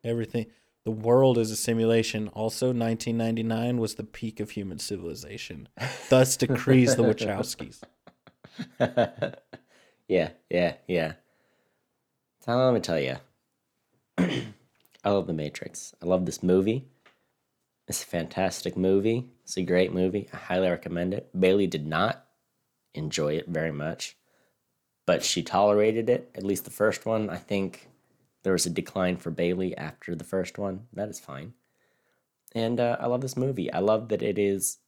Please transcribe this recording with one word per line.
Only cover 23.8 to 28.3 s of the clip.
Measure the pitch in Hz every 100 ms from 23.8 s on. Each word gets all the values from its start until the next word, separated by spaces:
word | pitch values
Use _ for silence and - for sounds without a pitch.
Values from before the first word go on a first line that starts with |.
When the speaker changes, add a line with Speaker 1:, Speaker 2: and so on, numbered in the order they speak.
| 76 - - - _ _ _ _ _ _ _ _ -
Speaker 2:
but | 82
she | - -
tolerated | - 95 104 104 107 113 113
it, | 123 - -
at |
least | 98 95 -
the |
first | - 107 - -
one. | 110 107
I | 90
think | - 101 95 - - _ _ _ _